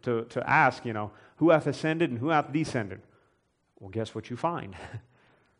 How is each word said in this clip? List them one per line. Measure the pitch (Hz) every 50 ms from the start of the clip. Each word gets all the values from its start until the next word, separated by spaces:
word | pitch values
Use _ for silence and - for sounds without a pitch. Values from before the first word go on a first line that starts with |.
to, | - 123 120 113 117
to | 117 - 127 - -
ask, | 135 156 151 131 - - -
you | 120
know, | 110 107 104 98 - - - - _
"Who | - 151 165
hath | 165 151 135
ascended | 147 131 - - 156 160 165 175 139
and | 123 113
who | 123 160
hath | 165 147 139 139
descended?" | 135 160 151 - - 127 107 95 98 101 - _ _ _ _ _ _ _ _ _ _ _ _ _ _ _
Well, | - 95
guess | 92 110 110 - -
what | 110 104 -
you | 123
find? | 117 - 165 175 147 113 98 92 85
<laughs> | - - - 110 - _ _ _ _ _ _ _ _ _ _